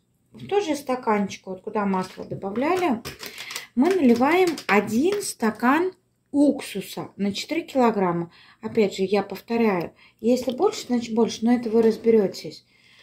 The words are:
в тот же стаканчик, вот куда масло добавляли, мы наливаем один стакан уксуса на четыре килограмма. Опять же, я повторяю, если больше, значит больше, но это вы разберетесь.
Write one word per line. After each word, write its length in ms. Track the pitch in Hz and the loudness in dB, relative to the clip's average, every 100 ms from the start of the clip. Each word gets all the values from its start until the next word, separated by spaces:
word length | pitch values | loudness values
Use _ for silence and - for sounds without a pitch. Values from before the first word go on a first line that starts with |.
| _ _ _ | _ _ _
в 120 | - - | -18 -4
тот 180 | 403 359 | -2 -2
же 100 | 294 | -4
стаканчик, 720 | - 254 233 208 196 - - | -4 -4 0 0 0 -6 -12
вот 140 | 185 | -12
куда 240 | - 214 202 | -8 -4 -2
масло 400 | 190 185 - - | -2 -4 -10 -12
добавляли, 760 | 135 196 208 285 370 349 226 - - - - - - - - | -8 -8 -4 0 0 0 -2 -4 -14 -16 -16 -12 -12 -8 2
мы 140 | 302 | 2
наливаем 600 | 381 269 233 269 349 370 285 - | 6 6 6 4 4 2 0 0
один 560 | 196 202 214 330 415 | 0 2 0 0 0
стакан 720 | - - 277 269 240 294 370 - _ _ _ | -6 -4 -4 0 2 2 0 -6 _ _ _
уксуса 800 | 285 285 277 - 196 - - 151 - | 2 2 2 -4 -10 -10 -10 -10 -6
на 160 | 202 | -4
четыре 300 | 196 - 311 | -4 -6 -6
килограмма. 720 | 330 277 240 202 185 170 170 - - _ | -4 2 2 2 0 0 -4 -10 -20 _
Опять 380 | 220 226 196 190 | -6 0 0 0
же, 60 | |
я 200 | 190 202 | -2 0
повторяю, 720 | 196 185 - 233 226 185 156 _ _ _ | -2 -8 -6 0 2 2 -2 _ _ _
если 320 | 220 247 247 | 0 0 0
больше, 360 | 240 403 - - | 0 -2 -2 -4
значит 260 | 247 233 | -4 -2
больше, 320 | 220 220 - 226 | 0 0 0 0
но 80 | |
это 160 | 247 233 | 0 2
вы 120 | 226 | 2
разберетесь. 840 | 226 220 226 226 190 - 160 - _ _ _ _ | 4 2 4 4 4 -2 -14 -16 _ _ _ _